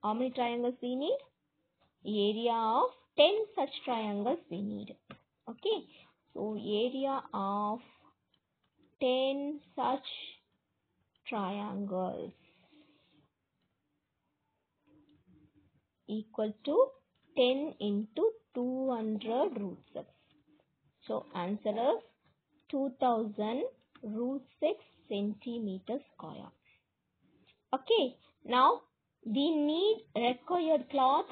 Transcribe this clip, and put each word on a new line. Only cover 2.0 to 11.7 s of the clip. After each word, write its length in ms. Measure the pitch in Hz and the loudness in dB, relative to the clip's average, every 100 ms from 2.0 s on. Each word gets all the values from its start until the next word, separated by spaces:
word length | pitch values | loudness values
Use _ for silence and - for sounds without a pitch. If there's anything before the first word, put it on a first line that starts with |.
| - | -2
Area 480 | 214 202 214 233 | 2 2 2 2
of 360 | 226 220 240 508 - _ - | 2 4 4 4 0 _ 6
ten 160 | 302 415 427 - | 6 6 -2 -2
such 140 | 277 - | -2 -4
triangles 540 | - 233 214 202 208 339 - | -4 -2 -2 -2 0 -2 -4
we 140 | 175 | -6
need. 320 | 202 208 202 - - - _ _ - | -6 -6 -10 -16 -20 -20 _ _ -18
Okay, 360 | 233 392 415 - - - _ _ | -6 -2 -2 -4 -20 -20 _ _
so 220 | - 214 214 | -8 -6 -4
area 640 | - 208 240 269 269 269 - | -2 0 0 0 -2 -2 -4
of 460 | 196 196 202 208 233 - _ - _ _ _ _ _ _ _ _ - | -4 -2 -2 -2 -4 -8 _ -20 _ _ _ _ _ _ _ _ -4
ten 600 | 254 254 269 277 285 294 - | 0 2 0 -2 -4 -8 -10
such 320 | - 240 277 - - - - _ _ _ _ _ _ _ _ - | -4 -2 -2 -6 -14 -16 -20 _ _ _ _ _ _ _ _ -8
triangles 1040 | 220 208 202 208 | -4 -4 -4 -6